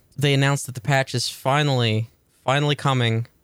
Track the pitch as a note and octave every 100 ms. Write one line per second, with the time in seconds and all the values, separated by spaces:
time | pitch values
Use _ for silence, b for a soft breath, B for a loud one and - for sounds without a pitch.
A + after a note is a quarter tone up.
0 | _ - C#3+ C#3 C#3 C#3+ - - - C#3
1 | C3 B2 - - - C#3+ D3 B2+ A#2 A2
2 | A2+ _ _ _ - C3+ D3 C#3+ D3 C3
3 | A#2 A2+ A#2 _